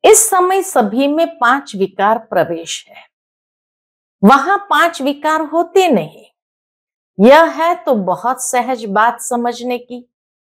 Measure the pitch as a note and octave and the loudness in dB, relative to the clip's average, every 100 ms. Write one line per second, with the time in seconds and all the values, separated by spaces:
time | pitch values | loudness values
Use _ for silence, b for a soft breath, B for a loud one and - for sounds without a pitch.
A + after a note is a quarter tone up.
0 | - G#4+ - F#4 F#4 F#4+ F#4+ C#4+ G#3+ A3 | 6 4 4 0 0 0 -2 -2 0 0
1 | C#4 D4+ E4 E4 A#3 C4+ C#4 G3+ F#3+ - | -2 0 -4 -2 0 0 -4 -6 -6 -2
2 | G3 A3+ - F3+ D#3+ E3 E3 - - - | 0 0 -2 -2 -2 -4 -10 -14 -14 -20
3 | - _ _ _ _ _ _ _ _ _ | -20 _ _ _ _ _ _ _ _ _
4 | _ _ G3 C#4 E4+ G4 G4+ D4+ E4+ E4+ | _ _ 4 4 2 -2 0 0 0 -2
5 | C4+ C#4+ D4+ D#4 D4+ D#4+ F4 G4 F#4 A3+ | -6 -4 -4 -4 -2 -4 0 2 2 0
6 | D#3 - - _ _ _ _ _ _ _ | -2 -14 -20 _ _ _ _ _ _ _
7 | _ - G#3 D4 E4 C#4 E4 F4 E4 A#3+ | _ 2 6 6 4 0 -4 -2 -2 -2
8 | F#3 F3+ A#3 B3+ - B3 A#3+ B3+ A3 G3 | -2 -4 -4 -4 -4 -4 -4 -6 -4 0
9 | A3+ E4 - A#3+ A#3+ A#3+ A#3+ B3 B3 B3 | 0 0 -6 -4 -4 -6 -8 -8 -8 -18
10 | A#3+ _ _ _ _ _ | -18 _ _ _ _ _